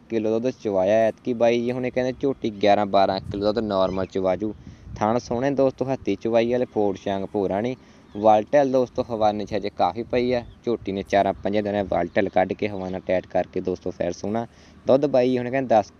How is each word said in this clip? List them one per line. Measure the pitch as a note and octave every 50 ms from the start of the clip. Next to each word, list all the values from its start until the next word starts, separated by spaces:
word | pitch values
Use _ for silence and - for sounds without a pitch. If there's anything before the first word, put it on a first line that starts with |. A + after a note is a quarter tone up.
| - -
ਕਿਲੋ | A2+ A2+ G#2+ G#2+ A2 A#2
ਦੁੱਧ | A#2 C3 B2+ - -
ਚਵਾਇਆ | A2 G2 F#2+ F#2 F#2+ G#2+ A2+ A2+ A2
ਐਤਕੀ। | G2+ - - B2+ B2
ਬਾਈ | A2+ A#2 A#2 A#2+ A#2+
ਜੀ | A#2 A#2+ B2
ਹੁਣੇ | B2+ B2+ B2
ਕਹਿੰਦੇ | A#2+ B2+ B2+ B2+ B2 B2
ਝੋਟੀ | - C#3 C3 - - A#2
ਗਿਆਰਾਂ | G#2 G2 G2+ G2+ G2+ G2+ G#2
ਬਾਰਾਂ | G2 G2 G2 G2 G2 F#2+ F#2+
ਕਿਲੋ | - - - G2 G2+ G#2 G#2
ਦੁੱਧ | A#2
ਨਾਰਮਲ | A2 G#2 G2+ F#2+ F#2+ F#2 F#2 F#2+ F#2+
ਚਵਾ | F2+ - G2 F#2 F#2 F#2
ਜੂ। | F2+ G#2 G#2+ G#2 - - - - - - - -
ਥਣ | - A2 G#2+ A#2 B2
ਸੋਹਣੇ | - - B2 A#2 C3 C#3+
ਦੋਸਤੋ | C#3+ B2+ C3+ C3 - - B2+
ਹੱਥੀ | C3 C3+ - - - G2
ਚਵਾਈ | - - A2+ A2+ A#2 A#2 A#2+ B2
ਵਾਲੇ, | B2 B2
ਫੋੜ | - - A2+ G#2 G2+ F#2+
ਸ਼ਾਂਗ | F#2 - G#2 G2 G2 G2 F2+ -
ਭੋਰਾ | G#2 G2 F2+ F#2 G2
ਨੀ। | A2+ B2 B2+ - - - - - - - -
ਵਲਟਲ | G#2 G#2 A2 G#2+ G#2+ G#2 - - D3 C#3 C3+ B2+
ਦੋਸਤੋ | C3 B2+ A#2+ - - B2
ਹਵਾਨੇ | - A#2+ G#2+ G#2+ G#2+ G#2 G#2 G2+
'ਚ | F#2+ A2
ਹਜੇ | G2+ G2 G2+ - -
ਕਾਫੀ | G#2 F2 F2 A2+ A#2
ਪਈ | - - B2+ B2 B2 B2+
ਆ। | A#2+ A#2 - - - -
ਝੋਟੀ | A#2+ A#2 G#2 - G2 F#2+
ਨੇ | G2 F#2+
ਚਾਰਾਂ | - - G2 F#2+ G2 F#2
ਪੰਜਾਂ | - - G2+ G2+ G#2+ G#2
ਦਿਨਾਂ | G2+ G2+ G#2 G2+
ਵਲਟਲ | F2+ - F2 F2 F2 - - G2 F#2
ਕੱਢ | - G2 F#2 F#2+ G2+
ਕੇ | - G#2+ G#2
ਹਵਾਨਾ | G#2 F#2+ F#2 F#2 F#2 F#2
ਟਾਈਟ | - - F#2+ F2+ E2+
ਕਰਕੇ | - - F#2 F2 - - F#2
ਦੋਸਤੋ | F2+ F#2 F2+ - - F#2
ਫੇਰ | F2 - F2 F2 F2
ਸੋਹਣਾ | - - G2+ G#2+ A#2 A#2 - - - - - - - -
ਦੁੱਧ | - B2 C#3 D3
ਬਾਈ | D3 C3+ C3 B2 B2+ B2+ A#2+
ਹੁਣ | B2 B2
ਕਹਿੰਦੇ | B2 C3+ C3+ A#2 A#2
ਦਸ | G#2+ G2+ - - -